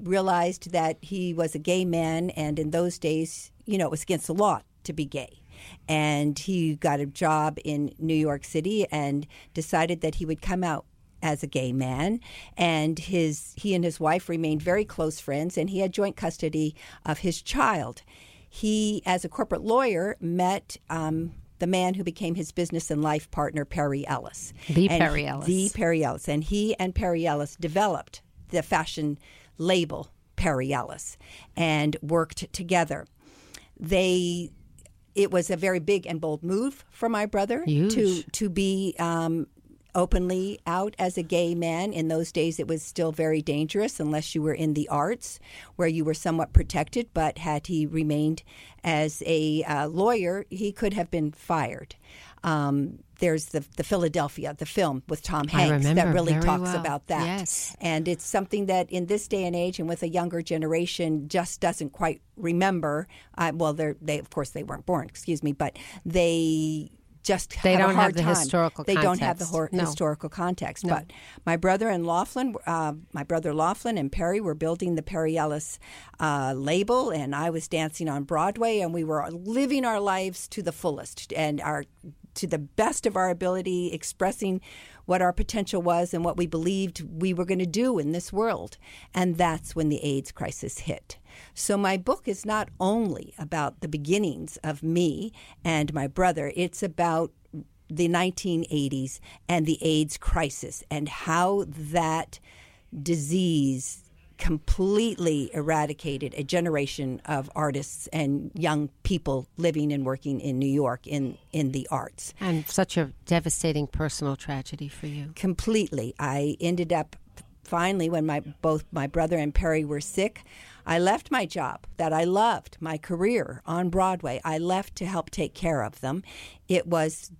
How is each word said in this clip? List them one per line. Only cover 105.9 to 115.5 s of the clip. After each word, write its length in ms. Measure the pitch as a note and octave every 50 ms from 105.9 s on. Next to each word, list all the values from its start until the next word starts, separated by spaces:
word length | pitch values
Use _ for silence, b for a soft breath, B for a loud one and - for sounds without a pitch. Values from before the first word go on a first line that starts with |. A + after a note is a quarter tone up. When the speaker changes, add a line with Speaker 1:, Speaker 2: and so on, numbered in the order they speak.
| D3 - - D#3 C#3+ C3 D3 B2 -
Speaker 1:
a 60 | D3+ C#3+
generation 800 | C3+ F#3 F3 E3+ E3+ D#3 C#3+ C#3+ C#3 - - C#3 C3 B2+ - -
of 240 | - D3+ C3+ C3+ D3+ -
artists 520 | - D3+ C#3+ C3+ C#3 C#3+ - - - - - -
and 380 | D#3+ D3+ C#3 C#3 C#3 D3+ - -
young 360 | - E3 D#3+ D3+ D3 D3 D3 - _ -
people 440 | - F#3+ E3 - D3+ C3+ C3 C3 - _
living 340 | - E3+ E3+ D3+ D#3 D3 D3
and 140 | C#3+ C#3+ C3+
working 340 | C3 C3 C3 - C#3+ C#3 A2
in 180 | - C#3+ B2+
New 80 | B2+ C#3 C#3 C3+ D3 C#3
York 220 | B2 B2 B2 -
in, 320 | - D3 C#3+ C3+ B2 - - - -
in 200 | - D#3 D3 C3 C3
the 120 | C#3 B2+ -
arts. 420 | D#3 B2+ B2 - - - - - - -
Speaker 2:
And 260 | G3 F#3 E3 D#3 D3 -
such 260 | - - F#3 - -
a 160 | E3+ D#3 C3+ - - -
devastating 600 | - E3+ E3+ - D#3+ - - - E3 D3 D3 D3
personal 520 | - - - D#3 D3 - - D3+ C#3 C#3
tragedy 500 | - - - C#3+ C3+ C3 - D3 C#3+ D3
for 200 | D3 - - -
you. 240 | D3+ D3 D3 C#3+ D#3 D#3
Speaker 1:
Completely. 800 | - - F#3+